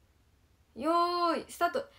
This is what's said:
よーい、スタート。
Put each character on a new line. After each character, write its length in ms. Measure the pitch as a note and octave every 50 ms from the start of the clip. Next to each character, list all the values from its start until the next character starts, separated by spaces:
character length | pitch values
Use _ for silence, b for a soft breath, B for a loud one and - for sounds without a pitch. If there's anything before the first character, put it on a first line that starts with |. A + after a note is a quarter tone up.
| _ _ _ _ _ _ _ _ _ _ _ _ _ _ -
よ 140 | A3+ B3+ D#4
ー 580 | E4+ E4+ E4+ F4 F4 F4 F4 E4+ D#4 B3+ - -
い、 20 |
ス 80 | - -
タ 80 | F4
ー 60 | E4+ -
ト。 160 | B3 - - b